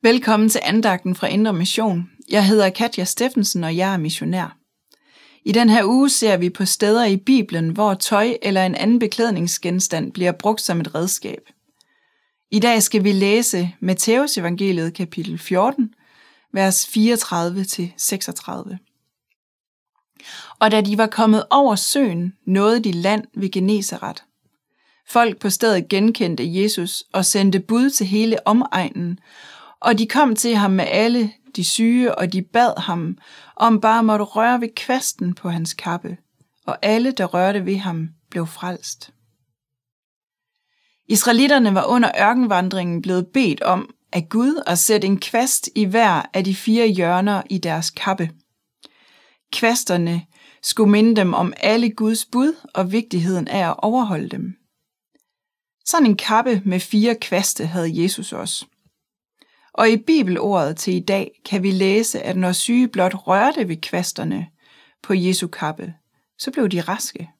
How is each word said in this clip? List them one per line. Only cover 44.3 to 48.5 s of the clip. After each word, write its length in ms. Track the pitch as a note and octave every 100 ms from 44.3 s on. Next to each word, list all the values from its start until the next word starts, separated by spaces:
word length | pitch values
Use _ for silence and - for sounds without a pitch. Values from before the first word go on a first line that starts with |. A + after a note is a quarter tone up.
| A3 B3+ D#4 -
at 120 | F3
sætte 280 | - G#3+ G3
en 120 | G3
kvast 500 | - A#3 B3+ - - -
i 100 | G3+
hver 360 | G#3+ A3 E3 -
af 100 | F#3
de 120 | F#3+ F#3+
fire 320 | - A3+ A3+
hjørner 540 | F#3 E3+ F3+ G3 G3+ -
i 80 | F#3+
deres 320 | E3+ D#3+ D#3+
kappe. 400 | - - F#3+ E3 D#3+ _